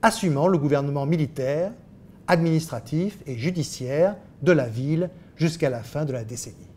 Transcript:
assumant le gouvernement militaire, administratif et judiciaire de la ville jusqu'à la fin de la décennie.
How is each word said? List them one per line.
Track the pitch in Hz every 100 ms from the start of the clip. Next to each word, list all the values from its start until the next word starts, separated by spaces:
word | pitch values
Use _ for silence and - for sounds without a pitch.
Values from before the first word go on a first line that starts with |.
assumant | 226 214 190 139 170
le | 180
gouvernement | 143 143 143 143
militaire, | 139 165 147 - 131 147 185 240 - - - - -
administratif | 180 165 160 160 120 - 151 190 - -
et | 123
judiciaire | 139 180 143 - 127 143 185 208 - -
de | 139
la | 165 123
ville | 113 139 156 175 - - -
jusqu'à | 160 160 143
la | 120
fin | 110 143 151
de |
la | 127
décennie. | 110 120 - - -